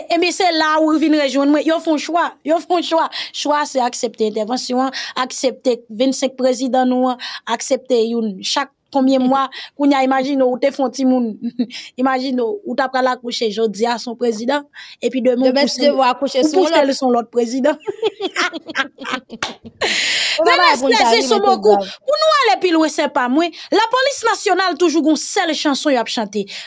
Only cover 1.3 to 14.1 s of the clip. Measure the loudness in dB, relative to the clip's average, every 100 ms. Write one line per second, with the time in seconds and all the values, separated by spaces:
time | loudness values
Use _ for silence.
1.3 | 0 2 2 2 0 0 -2 -2 -2 -2
2.3 | -4 -2 -2 0 -2 0 0 0 -4 -10
3.3 | -6 -2 -2 -2 -2 -2 -2 -6 -2 -2
4.3 | -2 -4 -4 -2 -2 -2 -4 -8 -4 -4
5.3 | -2 -4 -2 -2 -2 -4 -2 0 0 -2
6.3 | 0 0 0 0 2 2 2 0 -2 -8
7.3 | -12 -6 -6 -2 -4 0 0 2 0 -4
8.3 | -4 -6 -4 -4 _ _ 0 4 4 2
9.3 | 2 0 -6 -14 0 2 4 2 0 0
10.3 | 2 2 2 0 0 -4 0 0 2 0
11.3 | -6 -8 -6 -6 -8 -14 -2 0 0 -2
12.3 | -2 -2 -4 -6 -4 -2 0 0 -2 -6
13.3 | -4 -4 0 -2 0 -2 -2 -6